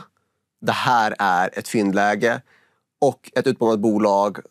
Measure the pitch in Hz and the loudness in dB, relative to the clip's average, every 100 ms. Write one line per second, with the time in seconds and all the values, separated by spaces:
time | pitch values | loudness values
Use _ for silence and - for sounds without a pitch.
0 | - _ _ _ _ _ - 107 131 120 | -6 _ _ _ _ _ -6 -2 0 2
1 | 110 - 101 87 95 101 - 117 101 98 | 0 0 0 0 -2 -6 -4 -2 0 2
2 | 104 104 117 123 _ _ _ _ _ - | 0 0 -2 -2 _ _ _ _ _ -2
3 | 139 - - 127 131 - 113 110 113 104 | -2 -2 -6 -2 -2 0 0 0 0 2
4 | 104 98 101 87 - | 2 2 0 -4 -14